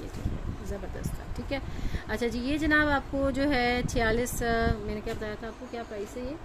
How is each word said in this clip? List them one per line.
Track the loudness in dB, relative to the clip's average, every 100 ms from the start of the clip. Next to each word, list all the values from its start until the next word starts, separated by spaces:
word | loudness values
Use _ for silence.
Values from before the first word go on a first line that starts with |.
ये | -8
जो | -4
है | -2 -2 -4 -6 -6
ज़बरदस्त | -6 -6 -4 -4
है। | -4 -6 -6
ठीक | -4
है, | -4 -4 -4 -2 -2 -2
अच्छा | -2 0
जी, | 0
ये | 0 2
जनाब | 4 6 6
आपको | 4 2 0 2
जो | 2
है | 4 4 4 2
छियालीस, | 2 2 4 4 2 0
अ, | 2 4 4 2
मैंने | 0 -4
क्या | -4
बताया | -4 -4 -6
था | -8
आपको, | -10 -10
क्या | -8
price | -8 -8 -8 -6
है | -6
ये, | -8